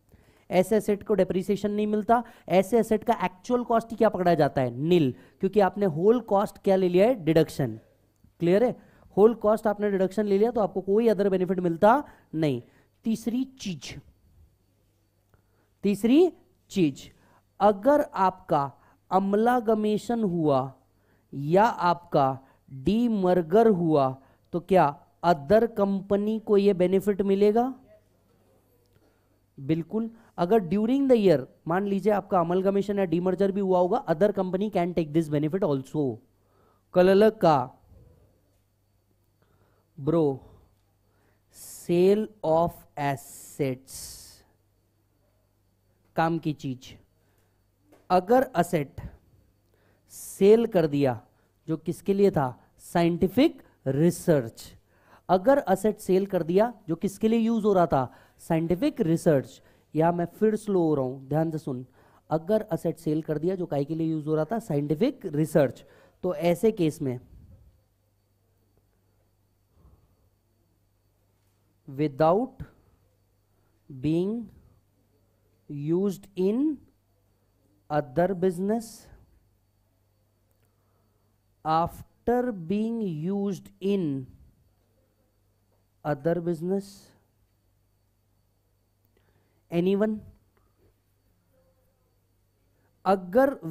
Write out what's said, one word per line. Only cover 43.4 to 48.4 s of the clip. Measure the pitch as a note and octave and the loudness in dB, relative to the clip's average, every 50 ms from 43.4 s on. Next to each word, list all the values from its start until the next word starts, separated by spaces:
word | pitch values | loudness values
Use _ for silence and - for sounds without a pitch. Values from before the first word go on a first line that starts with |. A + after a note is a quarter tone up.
| - - - - D3+ C3+ B2+ C3 - - - - - - - - - - - - _ _ _ _ _ _ _ _ _ _ _ _ _ _ _ _ _ _ _ _ _ _ _ _ _ _ _ _ _ _ _ _ _ _ _ | -20 -14 -8 -4 -4 -4 -4 -6 -10 -16 -18 -18 -16 -16 -18 -20 -20 -20 -20 -20 _ _ _ _ _ _ _ _ _ _ _ _ _ _ _ _ _ _ _ _ _ _ _ _ _ _ _ _ _ _ _ _ _ _ _
काम | - E3 E3 E3+ D#3+ | -2 -2 -2 -2 -4
की | - D#3+ D3 | -4 -6 -8
चीज। | - - C#3 B2+ B2 - - - - _ _ _ _ _ _ _ _ _ _ _ _ _ _ _ _ _ _ _ _ _ - | -6 -8 -10 -10 -10 -14 -20 -20 -20 _ _ _ _ _ _ _ _ _ _ _ _ _ _ _ _ _ _ _ _ _ 0
अगर | F3+ F3+ F3+ F#3 A#3+ C4 | 0 0 2 2 2 2